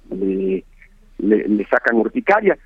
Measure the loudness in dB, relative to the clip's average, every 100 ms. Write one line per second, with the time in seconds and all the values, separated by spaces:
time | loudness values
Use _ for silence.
0 | -12 -6 -4 -2 -2 -4 -8 -20 -20 _
1 | _ -6 0 0 2 -2 0 -2 0 0
2 | 0 -2 0 2 2 0